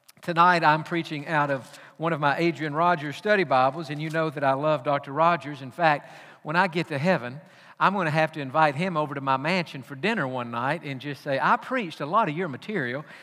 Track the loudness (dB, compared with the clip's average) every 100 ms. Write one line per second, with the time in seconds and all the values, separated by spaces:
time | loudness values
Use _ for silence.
0 | _ _ -4 4 6 6 4 4 0 -4
1 | -4 -8 -2 0 0 -2 -6 -18 -20 -6
2 | -2 0 2 2 0 0 -4 0 2 2
3 | -2 -6 0 2 4 4 4 0 -8 -8
4 | -4 -2 -2 0 0 2 2 0 0 -2
5 | -2 2 2 2 -4 -10 -12 0 2 2
6 | -2 -18 -20 -14 -2 0 2 0 -2 -2
7 | 0 0 -2 -12 -16 -20 -20 0 2 2
8 | 0 2 0 -2 -4 4 4 4 -2 -2
9 | -2 -4 0 0 2 -2 -2 -8 -12 -4
10 | -2 0 -2 -4 -4 -2 -2 -2 -6 -10
11 | -8 -8 -4 0 2 0 0 -4 -4 -8
12 | -2 0 0 -2 -6 -6 -6 -4 -4 -6
13 | -10 -18